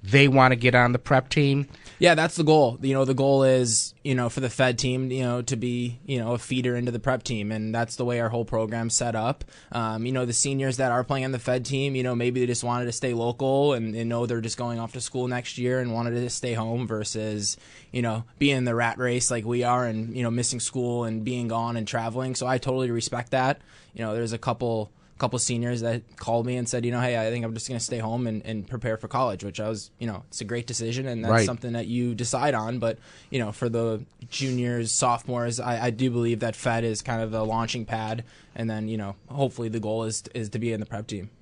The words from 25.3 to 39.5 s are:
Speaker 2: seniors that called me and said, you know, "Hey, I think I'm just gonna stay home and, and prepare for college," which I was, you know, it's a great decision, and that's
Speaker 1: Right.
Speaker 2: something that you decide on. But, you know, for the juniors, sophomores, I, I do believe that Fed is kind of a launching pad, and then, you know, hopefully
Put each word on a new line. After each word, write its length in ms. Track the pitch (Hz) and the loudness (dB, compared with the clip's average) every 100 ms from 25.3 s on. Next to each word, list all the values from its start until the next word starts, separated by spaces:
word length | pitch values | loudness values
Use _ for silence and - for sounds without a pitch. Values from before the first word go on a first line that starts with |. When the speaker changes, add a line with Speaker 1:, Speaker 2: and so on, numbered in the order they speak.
| 120 | 0
Speaker 2:
seniors 440 | - 117 120 120 | -2 0 -2 -2
that 200 | 117 117 110 - | -2 -2 -6 -10
called 300 | - 117 117 | 0 0 0
me 100 | 123 | -2
and 120 | 117 | -2
said, 160 | 123 | -2
you 60 | 120 | 0
know, 100 | 120 | 0
"Hey, 160 | 123 117 | 0 2
I 140 | 110 | 0
think 140 | 120 | -2
I'm 100 | 113 | -4
just 140 | 110 - | -6 -6
gonna 100 | 123 | -6
stay 200 | - 120 | -4 -4
home 280 | 110 117 120 | -2 -2 -2
and, 180 | 107 | -4
and 220 | - 110 101 | -4 -8 -6
prepare 300 | 120 123 110 | -6 -4 -4
for 100 | 104 | -4
college," 380 | 131 127 95 | 0 0 -2
which 160 | 101 90 | -8 -6
I 80 | 110 | -4
was, 240 | 110 - _ | -6 -10 _
you 60 | 117 | -8
know, 160 | 95 - | -8 -10
it's 140 | - | -12
a 40 | |
great 220 | 104 120 117 | -6 -6 -4
decision, 400 | 117 117 120 131 | -4 -4 -4 -4
and 180 | 117 | -4
that's 60 | 110 | 2
Speaker 1:
Right. 160 | 113 101 | 4 2
Speaker 2:
something 280 | 113 120 | -2 -4
that 120 | 117 110 | -4 -2
you 300 | 123 123 113 | -2 -2 -2
decide 380 | 117 127 143 | -2 0 2
on. 260 | 120 110 123 | 0 -2 -2
But, 180 | 113 110 - - - | -2 -2 -12 -20 -6
you 80 | 131 | -4
know, 140 | 110 | -4
for 160 | 104 120 | -2 -2
the 340 | 117 113 110 - _ 117 | 0 0 -2 -8 _ -12
juniors, 600 | - 135 123 120 120 113 | -6 -2 -2 -2 -2 -2
sophomores, 680 | - 127 120 - 123 120 117 | 0 2 2 -2 -2 -2 -2
I, 200 | 120 117 | -2 0
I 60 | 123 | -2
do 200 | 110 131 | 0 0
believe 300 | 120 117 113 | 2 0 0
that 160 | 117 107 | -2 -2
Fed 260 | 123 117 | -2 0
is 200 | 113 107 | 0 -2
kind 200 | - 113 | -4 -4
of 120 | 110 | -2
a 100 | 110 | -2
launching 400 | 110 113 113 123 | 0 0 -2 -4
pad, 400 | 110 117 110 113 117 - - - | -4 -4 -4 -6 -8 -20 -18 -6
and 120 | 113 | -4
then, 200 | 110 107 | -4 -4
you 80 | 110 | -4
know, 180 | 98 98 - | -6 -10 -10
hopefully 400 | 135 131 | -2 -2